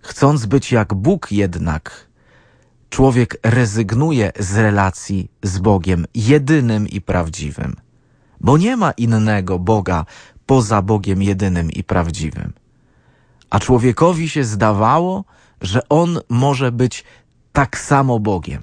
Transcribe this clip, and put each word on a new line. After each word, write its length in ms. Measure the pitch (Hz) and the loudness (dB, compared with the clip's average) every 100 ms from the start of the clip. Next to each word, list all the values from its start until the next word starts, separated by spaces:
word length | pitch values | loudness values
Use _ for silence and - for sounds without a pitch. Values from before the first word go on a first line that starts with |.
Chcąc 440 | - - 139 147 110 | -16 0 2 2 0
być 260 | 139 - | 0 2
jak 220 | 123 104 | 0 0
Bóg 380 | 98 113 196 - | 0 0 0 -2
jednak, 760 | 101 98 85 82 78 - - _ _ _ _ _ _ _ _ _ | -2 -2 -2 -4 -4 -8 -20 _ _ _ _ _ _ _ _ _
człowiek 480 | - 135 123 117 - | 2 4 4 0 0
rezygnuje 880 | 110 120 117 107 104 110 156 143 104 - | 0 2 2 0 -2 0 0 0 0 -2
z 180 | 95 104 | -4 2
relacji 760 | 110 101 98 - - 98 87 _ | 2 2 0 -2 -6 -6 -6 _
z 160 | 101 92 | -4 0
Bogiem 460 | 98 98 87 87 82 117 | 2 2 2 -2 -2 -2
jedynym 720 | 107 147 135 156 120 110 104 | 2 2 4 2 2 0 -2
i 140 | 104 | -6
prawdziwym. 760 | - 90 82 78 73 71 64 - _ _ _ _ _ _ | -4 -2 -2 -6 -10 -8 -8 -10 _ _ _ _ _ _
Bo 160 | - 147 | 2 4
nie 200 | 202 254 | 2 0
ma 140 | 175 | -2
innego 680 | - 120 110 107 104 92 90 | 0 0 2 2 0 0 -2
Boga 460 | 90 110 92 87 76 - - - - | 0 0 0 -4 -4 -14 -20 -20 0
poza 360 | 135 104 107 | 2 2 0
Bogiem 420 | 95 107 98 95 | 2 0 0 0
jedynym 480 | 98 95 98 87 82 | 0 0 0 0 -2
i 120 | - | -6
prawdziwym. 680 | - 92 85 76 76 - - - _ _ _ _ _ _ _ _ _ | -4 -2 -2 -4 -8 -8 -12 -12 _ _ _ _ _ _ _ _ _
A 100 | 104 | -2
człowiekowi 680 | - 127 123 110 170 170 160 | 2 2 2 2 2 2 -2
się 140 | 151 | -2
zdawało, 840 | 123 104 110 101 110 147 180 190 196 _ _ _ | -4 0 0 2 2 2 0 -6 -10 _ _ _
że 280 | 90 101 - | -4 -4 2
on 300 | 147 170 165 - | 2 2 -2 -2
może 420 | 120 135 135 131 | 0 0 0 -2
być 320 | 120 127 - - _ _ _ _ | 0 -2 -2 -18 _ _ _ _
tak 240 | - 135 - | -2 -2 -4
samo 420 | - 143 135 117 | 0 2 2 0
Bogiem. 420 | 107 92 78 69 | 0 -4 -4 -12